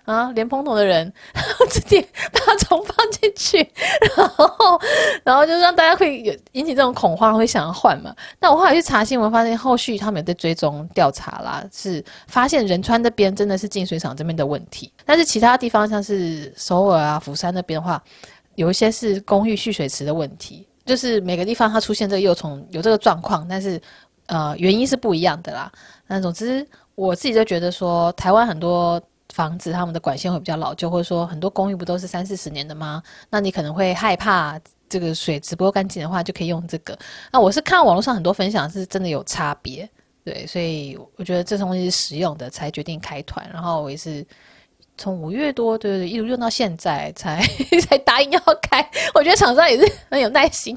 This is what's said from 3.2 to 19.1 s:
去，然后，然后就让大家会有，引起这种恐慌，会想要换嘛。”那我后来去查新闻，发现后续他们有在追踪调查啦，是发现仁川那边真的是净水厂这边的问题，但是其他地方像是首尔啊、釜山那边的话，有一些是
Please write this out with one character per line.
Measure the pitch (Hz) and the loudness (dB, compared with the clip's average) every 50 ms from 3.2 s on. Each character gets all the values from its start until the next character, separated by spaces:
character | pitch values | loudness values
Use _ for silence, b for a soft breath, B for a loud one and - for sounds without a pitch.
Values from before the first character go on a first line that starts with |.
| - 415 403 | 0 0 0
去， | - - - - 339 302 - - B B B B 605 440 415 - | 0 -2 0 2 2 2 0 -2 B B B B 4 4 4 6
然 | - 392 | 4 4
后， | - - - 302 - - - 330 359 349 339 B 480 587 B B B B B B | 4 6 4 4 4 4 4 4 4 4 4 B 0 2 B B B B B B
然 | - 262 | 4 6
后 | 277 302 | 6 6
就 | 320 330 349 | 4 4 4
让 | 349 349 349 | 4 4 4
大 | 339 320 | 6 4
家 | 320 349 | 6 6
会 | 339 392 302 277 233 | 4 2 0 0 -2
有， | 226 208 - - _ _ | -4 -6 -6 -6 _ _
引 | - 254 302 | -8 -6 -4
起 | 320 254 | -2 2
这 | 269 | 2
种 | 269 247 - | 2 2 2
恐 | - - 175 165 | 0 0 0 2
慌， | 180 220 220 220 | 4 4 4 4
会 | 220 226 | 4 2
想 | 220 - 196 151 | 2 2 0 -2
要 | 165 | -2
换 | 180 - - 147 143 143 | -2 2 4 4 4 2
嘛。” | - - - B B B B B | -4 -14 -16 B B B B B
那 | - 339 | 4 6
我 | 285 | 6
后 | 320 381 | 6 6
来 | 349 | 6
去 | 285 339 | 6 4
查 | 320 - 269 214 220 | 2 2 2 2 2
新 | 220 262 247 | 2 0 0
闻， | 214 214 | 2 2
发 | 226 226 233 | 2 2 2
现 | 226 233 220 | 2 0 -2
后 | 240 262 240 | 0 2 2
续 | 240 - 254 220 196 | 2 0 -2 -4 -4
他 | 202 214 | -4 -4
们 | 202 156 | -4 -4
有 | 160 | -2
在 | 175 | -4
追 | 175 - - 165 165 | -4 -2 -2 -2 -2
踪 | - 160 147 147 143 156 170 - | 0 -2 -2 -2 -4 -10 -4 0
调 | - 165 139 | 2 2 2
查 | - - - - - - | 2 -2 -10 -12 -12 -10
啦， | - - - 143 - 196 | -10 -8 -8 -8 -10 -12
是 | - - - 196 175 147 - B B B B | -14 -12 -8 -6 -6 -8 -8 B B B B
发 | B - 247 254 269 | B 0 0 2 2
现 | 320 285 214 | 2 2 2
仁 | 190 175 180 | 2 0 0
川 | 196 - 233 233 | 0 2 2 2
那 | 233 233 | 2 2
边 | 233 - 202 190 196 | 2 2 2 2 2
真 | - 202 | 0 -2
的 | 202 190 190 | 0 -2 -2
是 | 214 202 | -4 -4
净 | - 202 180 | -4 -4 -4
水 | - 170 160 | -4 -4 -4
厂 | 175 135 131 | -6 -6 -6
这 | 147 160 | -6 -6
边 | 170 165 | -4 -2
的 | 160 139 | -2 -2
问 | 143 147 - - | -2 -2 -6 -8
题， | - - - 131 - _ _ - | -12 -16 -16 -18 -18 _ _ 0
但 | - 302 330 | 2 4 4
是 | |
其 | 330 - - 214 | 4 2 2 4
他 | 226 240 247 262 | 4 4 4 4
地 | 254 233 | 0 0
方 | - 214 214 | 0 0 0
像 | 214 214 208 | 0 -2 -4
是 | 202 214 202 190 175 165 160 151 151 - - | -4 -2 -4 -2 -2 -4 -6 -8 -10 -12 -14
首 | - - - 180 180 196 | -10 -4 0 2 2 4
尔 | 202 175 156 | 4 4 2
啊、 | 147 151 151 156 | 2 0 -2 -4
釜 | - 143 143 | -6 -8 -8
山 | - - 175 | -6 -4 -4
那 | 180 180 | -4 -4
边 | 175 - 160 156 | -6 -6 -6 -6
的 | 165 | -4
话， | 180 165 - - B B B B B B B B _ - | -4 -6 -6 -8 B B B B B B B B _ -6
有 | - 160 175 | -2 0 0
一 | |
些 | 190 - 220 220 | 2 2 2 0
是 | 220 - 233 214 | 0 0 -2 -2